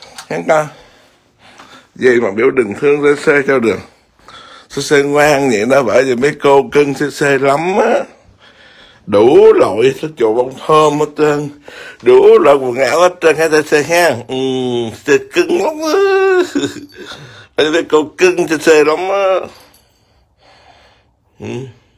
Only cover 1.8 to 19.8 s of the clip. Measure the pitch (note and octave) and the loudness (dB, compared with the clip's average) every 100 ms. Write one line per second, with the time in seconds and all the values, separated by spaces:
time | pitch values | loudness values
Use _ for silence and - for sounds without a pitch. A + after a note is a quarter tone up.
1.8 | _ - B2 A#2+ G#2+ G2+ C3 C3 G#2 G2+ | _ -2 0 2 0 0 0 0 -2 -2
2.8 | D3 D3 C#3+ C#3+ D#3+ C#3+ C3+ C3+ A2 F#2 | -2 0 0 0 0 0 0 0 -2 -4
3.8 | - _ _ _ _ - - - - C#3 | -8 _ _ _ _ -20 -20 -20 -14 -10
4.8 | C#3 C#3+ C#3+ D3 D3 C#3 C#3 G#2 A#2 C3+ | 0 0 2 2 2 2 0 0 0 0
5.8 | A2+ A2+ C3+ A#2+ C#3+ C#3+ C#3+ C#3 A#2+ C#3+ | 2 0 0 0 -2 0 2 2 2 0
6.8 | C#3+ C#3 C#3+ - D3 C3+ C#3 C#3+ F3 G#3 | 0 -2 -6 -4 -2 0 0 -2 -2 -2
7.8 | A3+ C#3+ - _ _ _ _ _ - _ | 0 -2 -6 _ _ _ _ _ -20 _
8.8 | - _ - G#2 A#2+ F3+ A3 G3 A#2 G2+ | -20 _ -2 2 4 6 6 4 2 0
9.8 | C3 - D#3 D#3 A2 A#2 C3 B2+ - D#3 | -2 -2 -8 -4 -2 0 -4 -6 0 2
10.8 | D3+ D3 D3+ D3+ D3+ D3 C#3+ - - - | 2 0 -4 -2 -2 -2 -6 -12 -20 -20
11.8 | - - A#2+ B2+ C3+ A3+ C#3+ C#3 B2+ A#2+ | -20 -4 4 6 6 6 4 2 0 -2
12.8 | B2+ D3+ F3+ F3+ D#3+ D3 D#3+ D3+ D3+ D3+ | -2 2 0 2 0 0 0 0 0 -2
13.8 | C#3+ E3+ E3+ A#2 B2 C3 C3+ C3 B2+ A#2+ | 0 0 0 -2 -8 -6 -4 -4 -4 -4
14.8 | A#2 A2 - C3+ C3+ F3 E3+ - F4 D#4 | -6 -6 -2 -2 0 -4 -2 -2 -2 -4
15.8 | D#4+ F#4+ G4 F#4+ F#4+ F#4 - C#4 - - | -4 0 0 0 0 0 -2 -4 -8 -10
16.8 | - - - - C#3+ - - - D3+ E3 | -20 -20 -20 -20 -20 -20 -10 -4 -2 -2
17.8 | - D#3 C#3+ - F3+ F3 D#3+ D3+ E3 D3+ | 0 -2 -2 0 0 0 -2 0 2 4
18.8 | D3 D#3+ F#3+ G3 F#3+ F#3 - - _ _ | 4 0 -2 -2 -2 -2 -6 -18 _ _